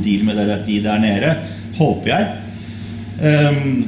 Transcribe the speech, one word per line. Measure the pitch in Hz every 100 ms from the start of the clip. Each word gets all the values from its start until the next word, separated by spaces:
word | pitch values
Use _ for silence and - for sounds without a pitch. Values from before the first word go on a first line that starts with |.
deal | 104 98
med | 107 104
det, | 104 101 107
de | 104
der | 107 107
nede, | 110 101 135 160 - - - -
håper | 143 92 107
jeg. | 151 214 - - - - - - - - -
Ehm, | 156 151 147 139 139 127